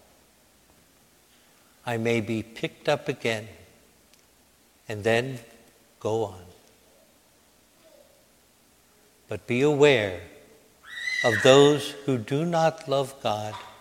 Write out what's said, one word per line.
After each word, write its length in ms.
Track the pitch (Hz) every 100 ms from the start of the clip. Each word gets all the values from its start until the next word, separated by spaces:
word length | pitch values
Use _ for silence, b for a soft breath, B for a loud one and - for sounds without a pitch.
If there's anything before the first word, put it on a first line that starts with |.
| _ _ _ _ _ _ _ _ _ _ _ _ _ b b b b _ -
I 100 | 117
may 240 | 113 117
be 220 | 107 113
picked 440 | 107 - 160 - -
up 220 | 147 151
again 400 | 139 120 110 110 - - - _ _ _ _ _ _ _ _ _ _ -
and 180 | 107
then 360 | 107 113 131 127 - - - _ _ -
go 220 | 107 110
on. 200 | 101 95 90 - _ _ _ _ _ _ _ _ _ _ _ _ 640 - - _ _ _ _ _ _ _ _ _ _ _ -
But 200 | 104 -
be 160 | 123
aware 580 | 147 143 147 127 101 90 - - - - _ _ - - - -
of 180 | 123 104
those 500 | 135 135 143 147 - -
who 140 | - 127
do 260 | 107 139
not 420 | 170 165 160 - -
love 280 | 139 131 -
God 320 | 117 107 107 104 - -